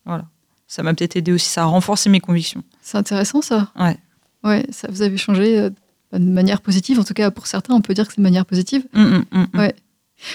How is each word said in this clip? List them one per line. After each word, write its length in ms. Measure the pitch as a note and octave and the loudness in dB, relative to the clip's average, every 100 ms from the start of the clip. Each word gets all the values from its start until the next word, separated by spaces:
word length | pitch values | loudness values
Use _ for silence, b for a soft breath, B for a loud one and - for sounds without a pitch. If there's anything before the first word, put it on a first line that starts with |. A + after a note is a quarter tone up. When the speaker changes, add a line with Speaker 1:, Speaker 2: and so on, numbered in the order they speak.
| F3 | -10
Speaker 1:
Voilà. 200 | E3 E3 _ _ _ - | -10 -10 _ _ _ -18
Ça 160 | - | -8
m'a 100 | D#3+ | -4
peut-être 240 | E3 E3+ F3+ | -2 -2 -2
aidé 160 | E3 | 0
aussi, 160 | F3 - | 0 0
ça 140 | F3 | -2
a 20 | E3 | 0
renforcé 440 | F3+ F3+ G#3 G3+ | 2 0 0 2
mes 120 | F#3+ | 2
convictions. 420 | - E3+ E3 - - _ | 2 -2 -2 -10 -16 _
Speaker 2:
C'est 160 | - G#3 | -6 -4
intéressant, 440 | G#3 G3+ G#3 C#4+ | -2 -2 -2 -2
ça. 280 | - A3 G3+ - | 0 -2 -2 -2
Speaker 1:
Ouais. 200 | F3 - _ _ _ _ | -2 -2 _ _ _ _
Speaker 2:
Ouais, 220 | G#3+ G#3 - | 0 0 -2
ça, 180 | - - | -8 -10
vous 100 | F#3+ | -2
avez 140 | G#3 F#3+ | -2 -2
changé, 400 | - F#3+ G#3+ A3 | 0 2 2 2
euh, 120 | G3+ G3 _ _ - | 0 -6 _ _ -6
de 80 | F#3 | 0
manière 400 | F3+ F#3 F#3+ G3+ | 2 4 2 0
positive. 400 | - F#3 G#3+ B3 | 0 0 2 0
En 60 | G3 | 0
tout 80 | |
cas, 180 | G#3 G#3 | 0 -2
pour 160 | - - | -2 -8
certains, 260 | - - | -6 0
on 60 | A#3+ | 2
peut 120 | - | 2
dire 120 | F#3+ A3 | 0 -2
que 80 | |
c'est 60 | G#3+ | 2
de 40 | |
manière 220 | F#3+ F3+ F3+ | 2 2 2
positive. 380 | F3+ F#3 C4+ C4 | -2 0 -2 0
Speaker 1:
Mm, 80 | G#3 | 2
mm, 240 | G#3+ F#3 - | 4 4 2
mm, 160 | F#3 E3+ | 0 0
mm. 40 | F3+ | 0
Speaker 2:
Ouais. 160 | G#3 - _ _ _ _ B | -2 -2 _ _ _ _ B